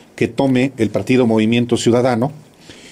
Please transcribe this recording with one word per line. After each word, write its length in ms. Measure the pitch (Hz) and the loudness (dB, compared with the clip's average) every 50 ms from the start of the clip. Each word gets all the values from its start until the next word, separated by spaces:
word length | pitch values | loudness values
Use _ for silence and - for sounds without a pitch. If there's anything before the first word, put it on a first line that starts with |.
| - - _ | -20 -14 _
que 120 | - 120 117 | -4 -4 -4
tome 460 | 117 - 139 135 127 123 127 - - - | -2 -2 0 0 2 0 0 -2 -2 -2
el 120 | 113 107 | -4 -2
partido 360 | - 104 98 - 127 123 127 | -2 -4 -2 0 2 2 2
Movimiento 520 | 113 113 110 107 110 117 120 120 120 117 110 | 2 2 2 2 2 0 0 0 0 -2 0
Ciudadano, 560 | - 123 113 123 120 131 123 110 120 147 - - - - _ - - - - - - - | 0 2 2 2 2 0 0 -2 -2 -4 -6 -10 -20 -20 _ -20 -20 -20 -20 -20 -20 -20